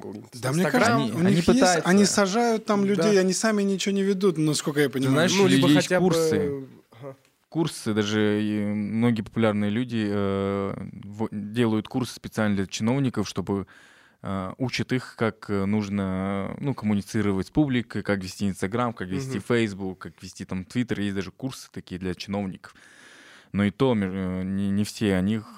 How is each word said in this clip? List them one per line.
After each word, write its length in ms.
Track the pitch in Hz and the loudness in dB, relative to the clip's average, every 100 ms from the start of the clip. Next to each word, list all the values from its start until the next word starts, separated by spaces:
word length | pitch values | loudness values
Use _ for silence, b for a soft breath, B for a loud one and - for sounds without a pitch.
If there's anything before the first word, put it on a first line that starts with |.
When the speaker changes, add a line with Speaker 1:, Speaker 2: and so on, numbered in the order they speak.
Speaker 1:
был 120 | 104 101 110 | -8 -14 -14
Speaker 2:
Да, 180 | 123 127 | -6 -2
мне 120 | 151 | 0
Speaker 1:
Instagram? 60 | 185 | 2
Speaker 2:
кажется, 220 | - 240 233 | 4 4 2
Speaker 3:
Они, 160 | - | 0
Speaker 2:
у 60 | - | 0
Speaker 3:
они 60 | 180 175 | 2 4
Speaker 2:
них 0 | |
есть, 100 | 170 | 4
Speaker 3:
пытаются. 420 | 247 185 170 170 | 6 6 4 4
Speaker 2:
они 160 | 196 | 6
сажают 600 | 196 - 196 214 240 220 220 | 6 4 2 2 2 0 0
там 140 | 208 | 0
Speaker 1:
Да. 40 | 196 | 2
Speaker 2:
людей, 320 | 202 214 202 | 2 4 4
они 120 | 185 | 4
сами 300 | 185 220 214 | 2 2 2
ничего 320 | 196 190 202 | 2 0 0
не 80 | 196 | 0
ведут, 360 | 196 196 196 156 | 0 2 2 2
насколько 420 | 156 147 - 147 | 0 0 -2 2
я 60 | 143 | 2
Speaker 3:
Ты 40 | |
Speaker 2:
понимаю. 200 | 127 135 139 180 | 2 2 4 4
Speaker 3:
знаешь, 80 | 190 | 4
Speaker 1:
Ну, 80 | 190 | 6
либо 220 | 160 135 | 6 6
Speaker 3:
есть 140 | 147 143 | 6 4
Speaker 1:
хотя 140 | 180 | 2
бы, 40 | 180 | 4
Speaker 3:
курсы. 580 | 165 160 156 143 139 131 - _ | 4 2 2 0 -4 -10 -18 _
Speaker 1:
ага. 260 | 113 139 135 _ _ _ | -18 -18 -18 _ _ _
Speaker 3:
Курсы, 460 | 156 165 - 117 | -4 -4 -4 -2
даже 480 | 107 104 107 104 104 | 0 2 2 2 2
и 220 | 107 107 | 0 -2
многие 580 | 104 104 101 110 120 110 | -2 -4 -4 0 0 0
популярные 480 | 104 - 113 104 104 | -4 0 2 2 0
люди, 380 | 107 123 117 104 | -2 -2 -2 -2
э, 640 | 101 98 98 98 98 98 - 92 - | 0 0 0 -2 -2 -4 -6 -10 -14
в-, 240 | 98 104 110 | -14 -8 -8
делают 560 | 104 104 113 117 110 - | -6 -6 0 2 0 -2
курсы 260 | 131 113 | -4 -6
специально 440 | - - - 107 98 | -8 -10 -2 0 0
для 100 | 95 | -2
чиновников, 600 | - 110 135 131 107 95 | -2 -2 0 0 -2 -4
чтобы, 400 | - 92 98 92 b b b b b - | -4 -4 -4 -6 b b b b b -8
э, 260 | 98 95 - | -6 -6 -6
учат 340 | 127 - 113 | -6 -4 -4
их, 220 | 127 - - | -4 -6 -2
как, 320 | 113 - - | -2 -2 -4
э, 140 | 101 98 | -2 0
нужно, 880 | 107 101 101 95 92 95 98 95 - | 0 -2 -2 -2 -4 -4 -4 -6 -6
ну, 160 | 143 | -6
коммуницировать 720 | 123 107 101 - 113 101 95 90 | -4 0 0 0 -2 0 0 0
с 40 | |
публикой, 520 | - 147 123 110 107 | 0 2 2 -2 -6
как 220 | 95 98 | -2 -2
вести 220 | 92 - 101 | -4 -4 -4
Instagram, 440 | 90 95 117 120 | -2 -4 -2 -4
как 120 | 113 92 | -4 -6
вести 280 | 135 131 117 | -6 -6 -6
Speaker 1:
Мгм. 60 | - | 0
Speaker 3:
Facebook, 520 | 120 110 98 95 92 | 0 0 -2 -8 -8
как 220 | 87 - | -14 -16
вести 220 | 92 - | -16 -14
там 180 | 95 92 | -8 -8
Twitter. 380 | 90 123 117 101 | -6 -4 -4 -2
Есть 140 | 101 | -4
даже 160 | 98 90 | -4 -6
курсы 380 | - 131 - - | -8 -12 -12 -16
такие 300 | - - 92 | -16 -12 -8
для 140 | 92 | -6
чиновников. 600 | 87 - 98 98 101 - - B B B B B B B | -8 -6 -6 -6 -10 -18 -20 B B B B B B B
Но 100 | 95 | 0
и 60 | 101 | 0
то, 240 | - 135 | 2 2
мер-, 160 | 110 95 | 2 0
э, 300 | 95 92 92 | -2 -4 -4
не, 260 | 92 98 101 | -4 -2 0
не 120 | 98 | 0
все 320 | 104 - 107 | -2 0 2
о 60 | 95 | 2
них 240 | 95 110 104 | 2 -2 -6